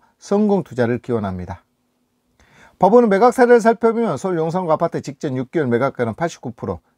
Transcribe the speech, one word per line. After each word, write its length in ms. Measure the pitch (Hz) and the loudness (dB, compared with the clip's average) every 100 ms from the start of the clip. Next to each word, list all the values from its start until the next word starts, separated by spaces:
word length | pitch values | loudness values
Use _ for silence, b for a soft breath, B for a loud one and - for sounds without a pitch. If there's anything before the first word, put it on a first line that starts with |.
| _ _ | _ _
성공 460 | - 202 214 196 | -4 0 0 0
투자를 360 | - 120 117 120 | -2 -2 -2 -2
기원합니다. 680 | - 117 101 92 87 87 _ _ _ _ _ _ _ _ b b b b | -4 -4 -4 -8 -12 -16 _ _ _ _ _ _ _ _ b b b b
법원은 300 | - 240 233 | 4 6 4
매각 240 | 190 247 | 4 2
사례를 260 | 247 240 240 | 4 4 6
살펴보면 560 | 220 226 226 226 226 139 | 4 2 0 0 -2 -4
서울 220 | 190 170 | -4 -4
용산구 340 | 165 180 175 | -4 -4 -2
아파트 300 | 151 170 147 | -2 -2 -4
직전 340 | 147 135 156 127 | -10 -10 -6 -6
육 160 | 131 | -4
개월 160 | 170 131 | -4 0
매각가는 460 | 117 135 - 113 | 0 -2 -4 -6
팔십구 400 | 104 170 - 131 - | -4 -8 -8 -14 -10
프로, 240 | 98 85 _ | -10 -10 _